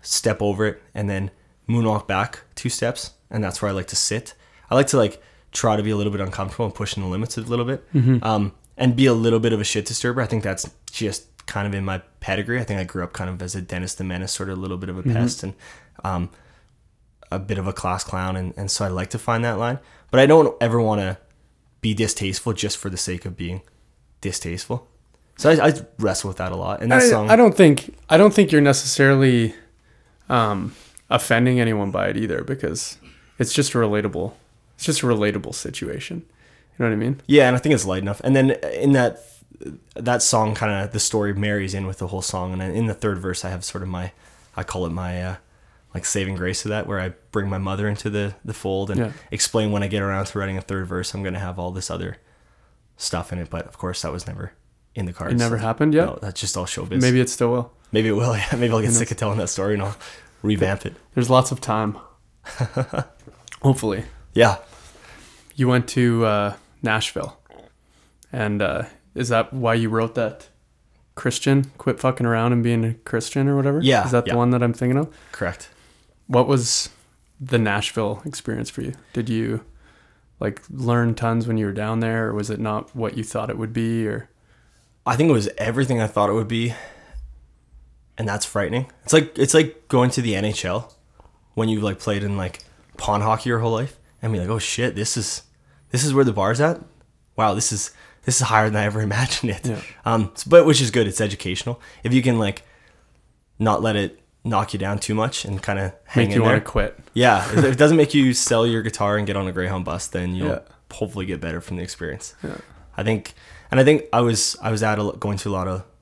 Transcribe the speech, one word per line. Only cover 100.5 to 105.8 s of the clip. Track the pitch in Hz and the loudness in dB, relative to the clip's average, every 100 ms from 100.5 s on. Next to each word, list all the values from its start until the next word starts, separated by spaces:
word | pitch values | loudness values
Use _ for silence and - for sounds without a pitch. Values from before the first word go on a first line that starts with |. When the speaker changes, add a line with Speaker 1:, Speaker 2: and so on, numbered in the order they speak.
| 170 | 10
Speaker 1:
which | 156 135 | 10 4
is | 127 | 4
good. | 117 104 | 2 0
It's | - | 0
educational. | 107 95 95 92 - 120 - - | -2 -2 -6 -6 -6 -8 -12 -8
If | 123 | 2
you | 127 | 2
can, | 127 117 | 4 2
like, | 104 98 - _ _ _ _ _ _ _ _ _ | 0 -2 -12 _ _ _ _ _ _ _ _ _
not | 110 104 | 2 2
let | 113 104 | 2 0
it | 95 - _ _ 123 | -2 -6 _ _ -2
knock | 104 107 | -2 -2
you | 98 | -4
down | 98 104 | -4 -4
too | - | -2
much | 107 113 - 98 | 0 0 -2 -6
and | 92 | -6
kinda | - 98 | -4 -2